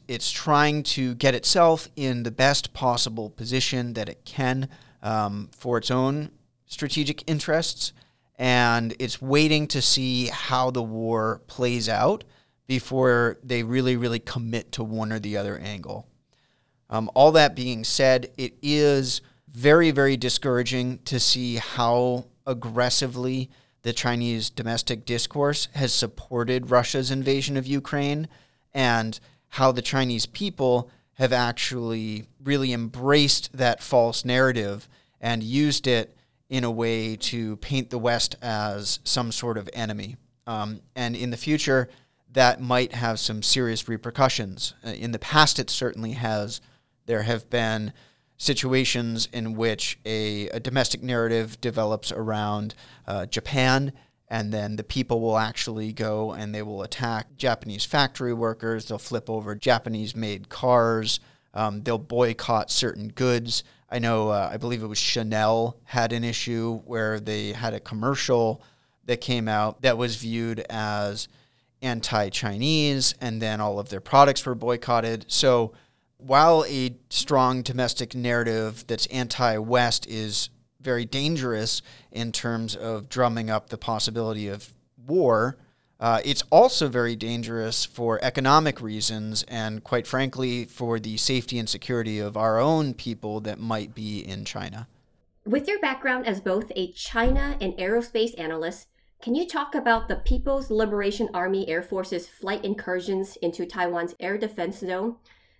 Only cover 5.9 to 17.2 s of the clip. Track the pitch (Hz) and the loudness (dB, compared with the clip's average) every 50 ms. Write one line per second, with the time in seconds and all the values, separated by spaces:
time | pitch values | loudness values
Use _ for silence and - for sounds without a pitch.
5.9 | 123 127 131 135 143 151 151 - - _ _ _ _ _ _ - - - 151 139 | 0 2 2 0 0 -2 -6 -8 -14 _ _ _ _ _ _ -16 -8 -8 -6 -2
6.9 | - 156 143 143 151 - - 160 156 143 - - 151 165 165 - - - - - | -2 -2 -2 -2 -4 -6 -4 -2 -2 -2 0 0 0 0 0 -2 -4 -6 -6 -8
7.9 | - _ _ _ _ _ _ _ - - 127 127 123 123 120 117 117 117 117 113 | -8 _ _ _ _ _ _ _ -2 0 2 4 6 6 6 4 4 2 0 -2
8.9 | - - 127 120 - - 131 135 143 147 156 151 156 151 151 - - 131 - - | -4 -4 -4 -6 -4 -6 0 2 4 4 6 6 4 2 2 0 0 0 2 2
9.9 | - 139 131 127 123 123 123 117 - - - - 127 127 131 127 123 123 117 110 | 2 2 2 0 0 0 0 -2 -4 -6 -2 0 2 2 2 2 0 0 -2 -2
10.9 | 110 113 113 113 117 110 110 110 110 - - - - 127 123 120 123 120 110 113 | -4 -4 -2 0 0 2 0 0 -2 -4 -10 -14 -4 -2 0 0 0 0 0 0
11.9 | 104 104 123 165 214 - - - _ _ _ _ _ _ _ - 131 120 - - | 2 4 4 2 2 0 -4 -14 _ _ _ _ _ _ _ -4 -2 -2 -2 -2
12.9 | 135 131 127 123 120 120 120 117 - - - 131 123 117 113 113 123 131 127 127 | 0 4 4 6 6 4 4 2 0 -4 -4 -4 -2 -2 0 0 0 2 2 2
13.9 | 127 117 123 117 117 113 - - - 120 117 113 117 113 - - - 120 110 110 | 2 2 0 0 -2 -2 -4 -6 -6 -6 -4 -4 -4 -6 -6 -6 -8 -6 -6 -4
14.9 | 110 110 110 110 113 107 101 104 104 101 104 104 95 62 85 104 104 90 - - | -4 -4 -2 -2 -4 -4 -4 -4 -4 -4 -4 -4 -6 -8 -8 -10 -10 -10 -10 -10
15.9 | - - - - _ _ _ _ _ _ _ _ _ _ _ _ _ _ _ _ | -12 -12 -12 -16 _ _ _ _ _ _ _ _ _ _ _ _ _ _ _ _
16.9 | 110 110 113 - - 131 | -4 -4 -4 0 6 8